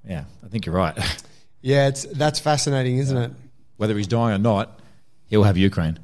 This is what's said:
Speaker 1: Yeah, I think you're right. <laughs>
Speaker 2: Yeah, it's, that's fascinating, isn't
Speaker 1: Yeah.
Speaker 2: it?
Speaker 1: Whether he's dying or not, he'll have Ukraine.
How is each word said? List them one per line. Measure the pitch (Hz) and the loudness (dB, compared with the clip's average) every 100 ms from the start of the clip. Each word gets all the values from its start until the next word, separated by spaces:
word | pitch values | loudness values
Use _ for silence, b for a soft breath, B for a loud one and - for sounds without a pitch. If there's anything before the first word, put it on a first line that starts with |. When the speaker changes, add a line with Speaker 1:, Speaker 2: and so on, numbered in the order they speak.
| - | -10
Speaker 1:
Yeah, | 85 71 - - | -10 -12 -18 -10
I | |
think | 113 85 | -8 -4
you're | 87 | -2
right. | 87 - | -2 -2
<laughs> | 85 - B B B - | -6 -8 B B B -10
Speaker 2:
Yeah, | 131 139 139 | 0 2 2
it's, | 139 - | -2 -10
that's | 160 151 147 | -2 -2 0
fascinating, | 151 143 151 135 127 127 | 0 0 0 0 0 0
isn't | 135 131 | 0 -2
Speaker 1:
Yeah. | |
Speaker 2:
it? | 120 - - - - - | -4 -8 -20 -20 -20 -6
Speaker 1:
Whether | 107 104 | -2 -2
he's | 98 | 0
dying | 117 117 98 | 0 0 2
or | |
not, | 110 101 113 - b b b - - | 2 0 -2 -10 b b b -20 0
he'll | 107 101 | 4 4
have | 90 | 6
Ukraine. | 95 95 80 80 | 2 2 -2 -4